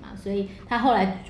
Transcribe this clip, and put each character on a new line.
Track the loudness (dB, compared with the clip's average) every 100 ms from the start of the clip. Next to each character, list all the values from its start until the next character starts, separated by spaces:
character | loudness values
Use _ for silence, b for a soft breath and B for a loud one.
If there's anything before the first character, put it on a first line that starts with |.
嘛， | -14 -10
所 | -4
以 | -2 -4 B B
他 | 2
后 | 4
来 | 6 4 0